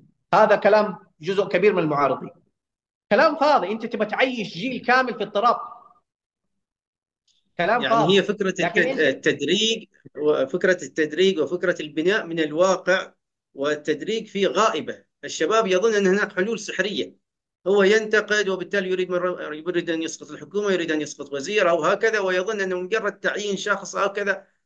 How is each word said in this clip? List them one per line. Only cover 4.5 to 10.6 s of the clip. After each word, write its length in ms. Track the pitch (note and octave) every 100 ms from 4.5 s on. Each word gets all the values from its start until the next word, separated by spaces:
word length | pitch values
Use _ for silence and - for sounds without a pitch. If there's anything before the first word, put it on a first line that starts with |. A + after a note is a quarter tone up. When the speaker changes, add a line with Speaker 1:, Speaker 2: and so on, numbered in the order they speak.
Speaker 1:
جيل 300 | E3 B3+ A3+ -
كامل 280 | B3+ B3+
في 80 | -
اضطراب. 340 | G3 G3+ A#3 - - - - _ _ _ _ _ _ _ _ _ _ _ _ _ _ _ _ -
كلام 240 | E3+ A#3+
Speaker 2:
يعني 120 | C3
Speaker 1:
فاضي. 240 | - D#3+ G3
Speaker 2:
هي 40 |
فكرة 320 | F#3+ G3+ F#3+ F3
Speaker 1:
لكن 240 | E3+ G3
Speaker 2:
التد-، 40 | E3
Speaker 1:
أنت 140 | C4+
Speaker 2:
التدريج 840 | C#3+ C3 D#3+ C#3+ C#3+ G3+ A3 A3+ - _ - C#3
وفكرة 680 | D3+ C3+ C3+ F3